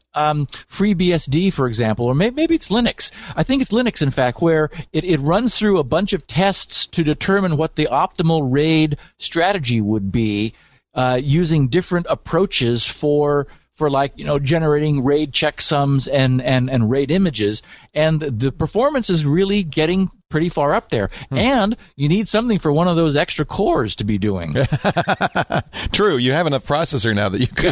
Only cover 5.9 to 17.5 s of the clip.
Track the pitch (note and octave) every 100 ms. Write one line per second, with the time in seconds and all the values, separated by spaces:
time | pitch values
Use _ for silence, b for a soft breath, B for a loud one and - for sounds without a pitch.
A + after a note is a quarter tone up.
5.9 | D#3 G3 F#3+ - C3 F#3+ F#3+ - - -
6.9 | - D3+ D3+ - G3 F#3 D3 D#3+ - D3+
7.9 | C3 F3+ - E3 D#3+ C3+ C3+ D#3 D#3+ D#3
8.9 | D3 B B - E3 F3 G3+ B2 A#2 G#2
9.9 | A2 G2 A#2 A2 G#2 A2 b b b _
10.9 | - B2+ B2+ C#3+ D3+ F3 D#3+ C3+ E3+ -
11.9 | F3 F3 E3 - E3 G3 - A#2+ A#2+ -
12.9 | - D3+ D3 D3 C#3+ C3+ b b - D3+
13.9 | C#3 C#3 - D3 D3 C3+ E3 D#3+ D3 D3+
14.9 | C#3+ B2+ D3 D3 - D#3 - - D3 C#3
15.9 | C#3 B2+ C#3 C3 B2+ C3 C3 B2+ C3 A2
16.9 | C3 C#3 F3+ F#3 A2+ G#2